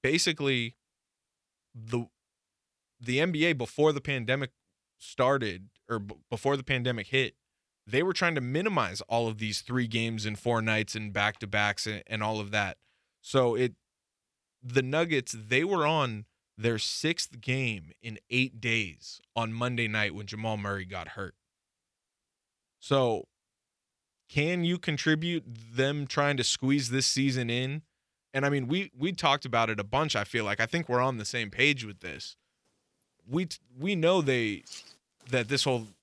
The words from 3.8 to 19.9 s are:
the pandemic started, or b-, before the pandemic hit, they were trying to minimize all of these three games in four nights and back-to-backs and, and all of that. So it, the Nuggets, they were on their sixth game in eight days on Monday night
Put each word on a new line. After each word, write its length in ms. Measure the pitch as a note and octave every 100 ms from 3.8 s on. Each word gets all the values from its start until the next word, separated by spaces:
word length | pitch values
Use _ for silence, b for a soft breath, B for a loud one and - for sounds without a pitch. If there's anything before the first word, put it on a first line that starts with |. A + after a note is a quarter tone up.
| D3+
the 80 | C#3+
pandemic 500 | C#3+ C3+ A2+ C3+ C3+ _ _ _ _ _
started, 720 | - - B2+ C#3 A2+ F#2 G2 _ _
or 100 | A2+
b-, 180 | G2+ - _
before 260 | A2+ C#3 C#3
the 80 |
pandemic 440 | B2+ C3 B2 A#2 G2
hit, 260 | C3+ B2+ _ _ _ _ _ -
they 160 | B2
were 120 | F3+
trying 200 | F3 F3
to 60 | D#3
minimize 600 | B2 C#3 G3+ F3 G#2 G2
all 260 | - A#2 A#2
of 100 | G#2+
these 220 | G#2+ G#2
three 260 | - B2 A#2+
games 400 | A2+ A2+ A2+ G#2+
in 80 |
four 260 | G#2 A#2+ A#2
nights 360 | A2 A2 G#2+ A2
and 160 | G#2+
back-to-backs 760 | G2+ G#2 G#2+ G2+ G#2 G#2 G2+ -
and, 160 | G#2+ -
and 160 | A2
all 180 | G#2+ A2
of 100 | G2+
that. 280 | G#2+ G2 - _ _ _ _
So 340 | - C3+ B2
it, 200 | A2+ B2+ - _ _ _ _ _ _ _ _
the 200 | B2+ B2
Nuggets, 540 | B2+ D3 E3+ D3+ - A2+
they 240 | G#2+ B2+
were 240 | E3+ F#3+ D3
on 380 | D#3+ C3 G#2+ G#2 _ _ -
their 200 | A2+ A2
sixth 640 | - - D3+ D#3+ - B2
game 520 | A2 C3 B2+ G#2+ D#2 -
in 160 | A#2 A2 _
eight 300 | B2 C3 A2+
days 600 | A#2 A2+ G2 D2+ - - _ -
on 160 | A2+
Monday 340 | A2+ B2 A#2+
night 280 | A2+